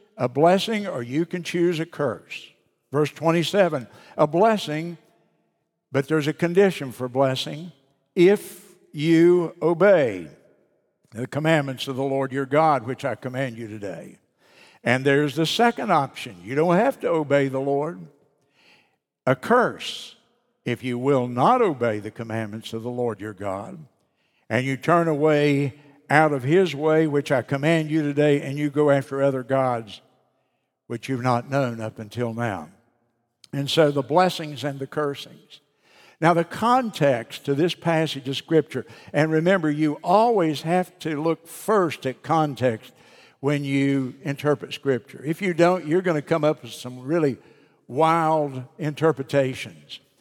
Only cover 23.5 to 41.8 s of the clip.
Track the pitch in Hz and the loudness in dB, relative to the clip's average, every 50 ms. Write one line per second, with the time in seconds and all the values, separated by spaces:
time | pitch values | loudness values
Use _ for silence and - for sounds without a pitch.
23.5 | 95 98 107 - 190 165 151 - _ _ _ _ _ _ _ _ _ _ _ - | -8 -8 -10 -12 -16 -18 -20 -20 _ _ _ _ _ _ _ _ _ _ _ -4
24.5 | 107 123 127 135 135 131 - 160 170 170 170 165 156 143 151 156 151 147 147 147 | -2 -2 -2 -2 -4 -4 0 2 2 4 2 2 0 2 2 2 4 4 4 2
25.5 | 143 139 143 135 - - - - _ _ _ - 139 151 156 151 147 135 120 135 | 2 2 0 -2 -6 -10 -18 -20 _ _ _ 2 4 4 6 4 2 0 0 2
26.5 | 160 190 190 170 139 135 151 156 156 160 165 156 143 143 135 - 143 123 117 - | 4 4 4 2 0 -2 0 2 4 4 4 2 2 0 0 0 0 0 0 -2
27.5 | 139 139 139 160 170 160 156 151 151 160 147 143 143 143 147 151 143 143 143 139 | -4 -2 2 2 2 2 0 0 0 0 0 0 2 2 4 4 4 2 0 -4
28.5 | 139 147 151 147 139 147 151 147 139 131 131 - 139 135 139 139 131 131 123 120 | -6 -4 -4 -2 0 2 4 4 4 2 2 -2 -2 0 0 0 0 -2 -2 -2
29.5 | 135 135 131 127 123 117 113 101 95 - _ _ _ _ _ _ _ _ _ _ | 0 0 2 0 0 -2 -6 -10 -16 -20 _ _ _ _ _ _ _ _ _ _
30.5 | _ _ _ _ _ _ _ - 123 117 - - 135 120 123 127 123 120 120 143 | _ _ _ _ _ _ _ -10 -10 -8 -6 -6 -4 -2 2 2 2 0 0 -2
31.5 | 135 139 135 120 117 113 110 110 - - 110 107 - 123 120 117 113 117 120 113 | -2 0 0 -2 -4 -6 -8 -10 -10 -12 -14 -10 -8 -6 -6 -4 -4 -4 -4 -4
32.5 | 98 87 78 82 - _ _ _ _ _ _ _ _ _ _ _ _ _ - - | -4 -6 -8 -14 -18 _ _ _ _ _ _ _ _ _ _ _ _ _ -16 -10
33.5 | - 139 143 127 - 165 156 147 143 143 127 113 147 180 185 180 - - 165 147 | -8 -6 -6 -2 2 2 4 4 2 0 -2 0 2 2 2 2 0 -4 -8 -12
34.5 | 147 123 120 143 139 139 135 135 - 151 151 143 139 - - - - 107 _ _ | -10 -8 -8 -8 -8 -8 -10 -8 -6 -4 -4 -4 -6 -8 -12 -18 -20 -20 _ _
35.5 | - - _ _ _ _ _ _ _ _ _ _ _ - 160 165 175 165 170 - | -20 -20 _ _ _ _ _ _ _ _ _ _ _ 0 2 2 2 2 0 -2
36.5 | - - 214 233 247 262 254 220 170 - 156 139 127 113 117 - - - - 143 | -4 -2 2 2 2 2 2 -2 -2 0 2 2 2 0 -2 -8 -16 -8 -6 -4
37.5 | 143 139 175 175 - - - 170 165 160 160 147 - 135 123 131 139 - - - | -2 0 0 -2 -2 -2 -2 0 0 0 0 -2 -4 -8 -8 -8 -8 -8 -4 0
38.5 | 160 156 139 - - 127 - - - - - - - 147 156 160 156 156 160 180 | 2 2 2 0 -4 -12 -12 -12 -16 -20 -16 -4 -2 0 0 2 0 2 2 2
39.5 | 196 190 160 151 147 151 156 151 147 - - 170 185 208 226 240 233 202 165 160 | 2 2 2 0 0 0 0 0 -2 -2 0 2 4 4 4 4 4 2 2 0
40.5 | 147 139 - 160 175 185 180 - - - - 160 156 139 156 165 160 - - - | 0 -2 -2 -2 0 0 0 -2 -6 -10 -8 -6 -4 -2 -2 -2 -2 -4 -6 -14
41.5 | - - - - 220 202 | -20 -8 -2 0 2 2